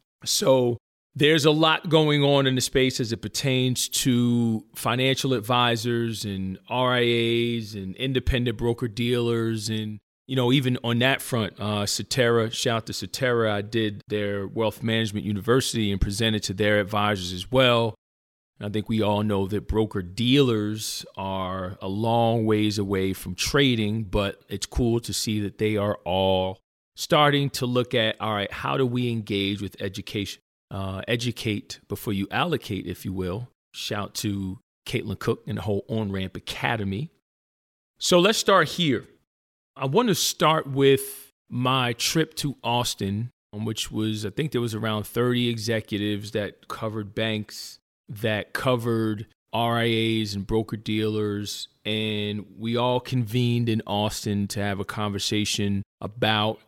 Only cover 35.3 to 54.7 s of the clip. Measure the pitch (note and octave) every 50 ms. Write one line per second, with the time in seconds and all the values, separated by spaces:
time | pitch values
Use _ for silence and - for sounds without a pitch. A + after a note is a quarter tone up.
35.3 | G#2+ - - - G#2+ G#2 D#2+ G#2+ G2+ G2 - - A2+ A2 A2 G2 G2 F#2+ F#2+ F#2
36.3 | - G#2 - - - - - C3+ A#2+ A2 G2+ G2 G2 G#2+ D3+ E3+ - _ _ _
37.3 | _ _ _ _ _ _ _ _ _ _ _ _ _ _ - - F3+ F3 F3 G#3
38.3 | G#3 - - - G3 F#3 D#3 - - - F3 D3 A#2+ F#2+ - - _ _ _ _
39.3 | _ _ _ _ _ _ _ _ _ - C3+ C3+ C#3+ A3 B3+ A3+ F3 - - -
40.3 | - - F3 D#3 D#3+ D#3 - C#3+ C3 C3+ C#3 C#3 C3+ C3+ - - - - - -
41.3 | _ _ _ _ - B2 B2 B2+ C3 C3+ B2 A#2+ A#2+ - - - - D#3+ D#3 -
42.3 | - - - D3 B2 - - A#2 A#2+ A#2+ A#2+ - - - G#2 G2 G2+ G#2 A#2+ B2
43.3 | - _ _ _ - G#2 A2 A2+ A2 - - - A#2 A2 G#2+ A2 A2 G#2+ A2 G2
44.3 | - - D#3 D3+ - B2 A#2+ A#2 G#2+ G#2+ A2+ A2 G#2+ G#2+ F#2+ - - A2+ A#2+ B2
45.3 | B2 A#2+ B2 A#2+ A#2 A2+ G#2 A#2+ A2+ A2 - - A2 G2+ G#2 G#2 G#2 G2+ G#2+ G#2
46.3 | - A2 G2+ F2+ - _ - - - - A2+ A2 G#2+ A2 G#2+ G2+ - A#2 A2 A2+
47.3 | G#2+ G#2+ G#2 - - - - - - - _ _ _ _ _ - - G2+ A#2+ A2
48.3 | G#2+ G2+ - - - - - C3 B2+ A#2+ A2+ A#2+ A#2 A2+ A2+ A2 G#2+ G2+ A2 -
49.3 | _ _ _ _ - A2+ A#2 A#2 A#2 A#2 A#2 A#2 A2+ A2 A2+ A2+ A2+ A2 A2 G2+
50.3 | G2+ G2 F#2+ - A2 A2 A2 - A#2+ G#2 G#2+ - G#2+ G#2+ G#2+ G#2+ G#2+ G#2+ G#2 G#2
51.3 | G2+ G#2 G#2 G2+ - - - - _ _ _ G#2 G#2+ A2 A2 A2 G#2+ G#2 G#2 G#2
52.3 | G#2 G#2 F#2+ - - - A2 A2+ A#2 A#2+ A#2+ B2+ B2 B2 - - C3 B2+ A#2 G2+
53.3 | A2+ B2 B2 A#2+ A#2+ A#2+ A#2+ A#2 A2 A2+ - - G2+ G2+ G#2 G#2+ - - - G#2+
54.3 | G2+ G2+ G2+ G2 - G#2 G2+ G2+